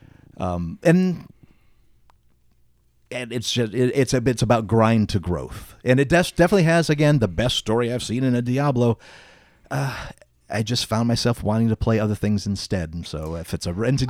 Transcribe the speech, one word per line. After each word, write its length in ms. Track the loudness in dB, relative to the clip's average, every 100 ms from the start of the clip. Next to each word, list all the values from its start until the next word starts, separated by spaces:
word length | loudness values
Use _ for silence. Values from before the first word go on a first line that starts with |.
| -20 -20 -20 -10
Um, 420 | -6 -6 -8 -2
and, 440 | 2 2 0 -4 -12 _ -20 _ _ _ _ _ _ _ _ _ _ _ _ _ _ _ _
and 220 | -12 -8
it's 200 | -6 -4
just, 220 | -2 -2
it, 180 | 0 0
it's 200 | 2 0
a, 80 | 0
it's 180 | 0 0
about 240 | 2 2 2
grind 420 | 4 4 4 2
to 80 | -2
growth, 540 | -2 -6 -6 -14 -18 -6
and 160 | 2 2
it 80 | 4
des-, 240 | 2 2
definitely 280 | 2 4 4
has, 260 | 4 2 2
again, 300 | 2 4 4
the 100 | 2
best 280 | 0 -2 -2
story 360 | -2 0 0
I've 100 | -4
seen 220 | -4 -2
in 100 | 0
a 60 | 0
Diablo. 580 | 0 0 0 2 2 0 -6 -20 -20 -20 _ _ _
Uh, 380 | -4 -4 -6 -12 -18 -20 _ _
I 140 | -4
just 240 | -2 -4 -2
found 220 | 0 0
myself 340 | 0 0 -2
wanting 260 | -2 0 0
to 80 | 0
play 240 | 0 0
other 140 | 0
things 320 | 0 0 0 -2
instead, 480 | -4 -4 -4 -4
and 120 | -8 -10
so 280 | -10 -8 -10
if 160 | -8
it's 140 | -6 -6
a 80 |
rented 340 | -2 0 0